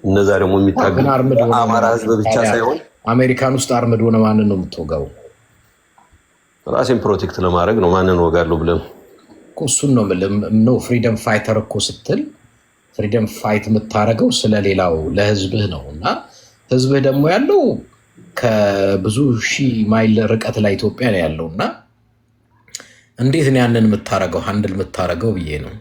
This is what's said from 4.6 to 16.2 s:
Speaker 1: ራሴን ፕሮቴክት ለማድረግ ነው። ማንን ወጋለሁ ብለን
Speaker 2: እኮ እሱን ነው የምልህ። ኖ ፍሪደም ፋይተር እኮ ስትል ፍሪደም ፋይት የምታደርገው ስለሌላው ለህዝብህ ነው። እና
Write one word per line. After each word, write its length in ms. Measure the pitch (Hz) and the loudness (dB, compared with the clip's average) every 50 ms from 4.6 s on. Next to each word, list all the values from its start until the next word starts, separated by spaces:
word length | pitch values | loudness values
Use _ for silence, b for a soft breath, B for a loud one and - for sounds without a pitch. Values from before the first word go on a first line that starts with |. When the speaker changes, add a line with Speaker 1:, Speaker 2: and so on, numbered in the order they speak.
| 87 - - - 80 78 80 76 71 - - - - - _ _ _ _ _ _ _ _ _ _ _ _ _ _ _ _ _ _ _ _ _ _ _ _ _ _ _ | -4 -8 -10 -10 -6 -6 -4 -6 -6 -8 -12 -20 -20 -20 _ _ _ _ _ _ _ _ _ _ _ _ _ _ _ _ _ _ _ _ _ _ _ _ _ _ _
Speaker 1:
ራሴን 320 | - - - 131 113 127 113 | -4 -2 -2 0 0 0 0
ፕሮቴክት 380 | - - 101 85 - - - - | 2 0 -2 0 -2 -6 -4 -2
ለማድረግ 380 | 90 90 87 87 87 95 113 113 | -2 0 2 2 2 2 2 2
ነው። 120 | 92 87 | 2 2
ማንን 280 | 90 95 92 92 90 87 | 2 2 2 2 2 2
ወጋለሁ 380 | 85 82 80 87 82 80 85 80 | 2 2 2 0 0 0 -2 -2
ብለን 220 | 80 82 85 82 - - - - - - - - _ _ - - - | 0 0 -2 -2 -4 -10 -18 -20 -20 -20 -20 -20 _ _ -20 -20 -20
Speaker 2:
እኮ 160 | - - - 160 | -20 -10 -8 -4
እሱን 260 | 143 - - - 143 | -4 -2 -2 0 2
ነው 100 | 131 117 | 2 2
የምልህ። 280 | 104 98 92 90 95 98 101 104 104 - 110 | 2 0 0 0 0 0 -2 -2 -2 2 2
ኖ 140 | 110 110 123 127 104 | 4 4 4 2 0
ፍሪደም 380 | - - 123 120 113 117 110 | 0 -2 -2 0 0 0 -2
ፋይተር 420 | 110 - 120 110 104 - - 110 107 | -2 -2 -2 -2 -2 0 -2 -2 -2
እኮ 160 | 107 - - 104 | -2 -4 -6 -6
ስትል 400 | - - 101 - - - 160 269 302 302 - _ _ _ _ _ _ _ _ _ _ _ _ | -6 -6 -8 -10 -4 -4 -4 -4 -4 -8 -12 _ _ _ _ _ _ _ _ _ _ _ _
ፍሪደም 320 | - 104 101 107 117 107 107 | -6 -4 -2 0 -2 -2 -2
ፋይት 340 | - - - 113 107 104 - | -6 -6 -4 -2 -2 -2 0
የምታደርገው 640 | 110 110 107 - - - 107 104 110 113 110 127 123 | 0 -2 -2 -2 -2 -2 0 0 0 2 2 0 0
ስለሌላው 640 | 123 - - 113 107 104 95 98 95 95 92 87 82 80 78 82 | 0 0 0 0 0 2 0 0 0 0 0 0 0 -2 -4 -4
ለህዝብህ 540 | 85 98 101 104 107 98 95 92 - 110 101 92 | -2 0 0 0 0 0 -2 -4 -2 -2 -2 -2
ነው። 140 | - - - - | -4 -8 -10 -12
እና 160 | 73 78 - - 339 339 | -14 -6 -4 -4 -4 -4